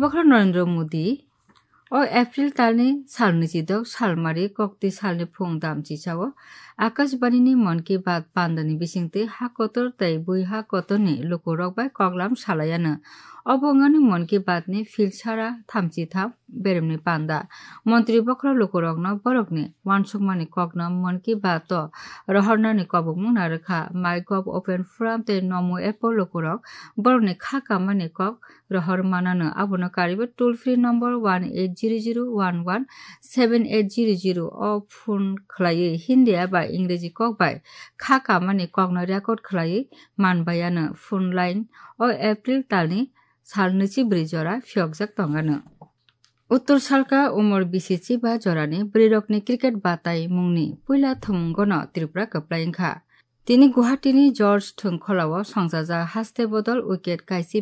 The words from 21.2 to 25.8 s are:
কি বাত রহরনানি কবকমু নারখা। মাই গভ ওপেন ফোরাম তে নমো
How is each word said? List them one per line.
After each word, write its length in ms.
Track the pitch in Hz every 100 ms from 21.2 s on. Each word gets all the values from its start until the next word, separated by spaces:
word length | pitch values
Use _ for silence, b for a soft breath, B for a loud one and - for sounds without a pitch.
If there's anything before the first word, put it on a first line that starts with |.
কি 100 | 185 220 196
বাত 260 | 165 - 180 156 B B B - 196
রহরনানি 480 | 202 220 220 214 175
কবকমু 380 | 175 165 165 208 233
নারখা। 420 | 170 165 165 175 - 180
মাই 160 | 180 175 180
গভ 140 | 196 190 185
ওপেন 240 | 185 180 180
ফোরাম 300 | - 226 226 226
তে 60 | 196 185
নমো 240 | 180 180 180